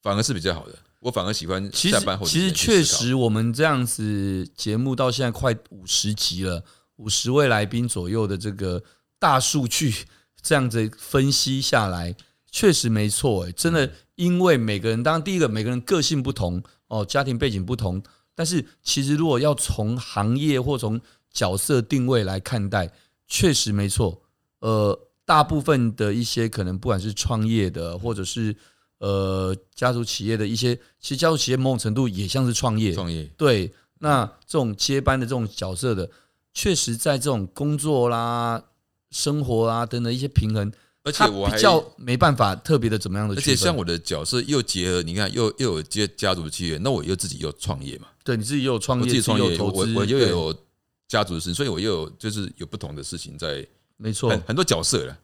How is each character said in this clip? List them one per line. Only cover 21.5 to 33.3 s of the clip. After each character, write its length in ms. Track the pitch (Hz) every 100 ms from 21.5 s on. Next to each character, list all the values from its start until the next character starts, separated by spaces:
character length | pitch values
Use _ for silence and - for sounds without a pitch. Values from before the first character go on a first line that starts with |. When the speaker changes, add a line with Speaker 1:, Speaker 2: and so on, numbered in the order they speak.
| 98
Speaker 2:
色 260 | - 139
定 240 | 113 139 123
位 160 | 127
来 160 | 98 95
看 320 | - 120 98
待， 220 | 101 87 _ _ _ _
确 260 | - 190
实 200 | 139 113
没 160 | 101 101
错。 340 | - 107 82 _ _ _ _
呃， 360 | 110 110 104 - - _
大 180 | - 160
部 180 | 151 156
分 340 | 139 143 120
的 180 | 104 104
一 100 | 104
些 260 | 113 - 113
可 160 | 110
能 140 | 92 92
不 100 | 123
管 120 | 101
是 120 | 104
创 340 | 101 - 113 110
业 240 | 113 95
的， 260 | 80 82 87
或 140 | 110
者 120 | 104
是， 300 | 92 - 110 104 _ _ _ _
呃， 580 | 101 98 95 95 92 95 _
家 180 | - 123
族 120 | 120
企 220 | 117 - 101
业 100 | 113
的 100 | 104
一 80 |
些， 200 | 113 123 120 - _
其 80 | -
实 80 | 131
家 120 | 165
族 60 | 160
企 140 | -
业 60 | 131
某 140 | 131
种 80 | 123
程 160 | 110
度 140 | 107 127
也 180 | 92 98
像 200 | 135 127
是 60 |
创 260 | 113 123 107
业。 140 | 107
Speaker 1:
创 180 | 87 87
业。 140 | 82 76